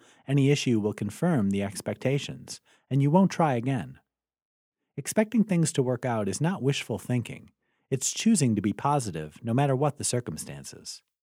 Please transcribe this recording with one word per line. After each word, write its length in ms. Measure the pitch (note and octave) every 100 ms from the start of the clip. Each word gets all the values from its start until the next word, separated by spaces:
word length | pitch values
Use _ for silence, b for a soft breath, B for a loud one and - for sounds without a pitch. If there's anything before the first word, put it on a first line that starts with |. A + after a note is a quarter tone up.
| b b -
any 220 | C#3 C#3
issue 280 | C#3+ C3 A2
will 140 | G2+
confirm 580 | G2 G#2 - F3 D3 G2
the 120 | G2
expectations, 1000 | G2+ - G#2+ G#2 B2+ C#3 - C3+ C3 - b b b
and 140 | C3+
you 80 | C#3+
won't 220 | F3+ G3
try 220 | - D#3
again. 440 | A#2+ B2 C3 B2+ C3+ _ _ _ _ _ _ _ _ _ -
Expecting 460 | - G#3 A3 A#3
things 300 | - F3 D#3
to 100 | -
work 220 | B2+ B2
out 240 | B2+ A2+ G2
is 120 | F#2
not 220 | D#3+ F3+
wishful 380 | C3 C3+ - G#2+
thinking. 500 | - B2 - - - _ _ _ -
It's 220 | C3 -
choosing 420 | - A3+ G3+ B2+
to 80 | G2+
be 120 | G2+
positive 680 | - C#3+ D3 A2 D#2+ D#2 -
no 120 | A2+
matter 200 | B2 C#3+
what 240 | B2+ D3 -
the 60 |
circumstances. 960 | A#2 B2 - - C#2+ C#2+ C#2 - - - _ _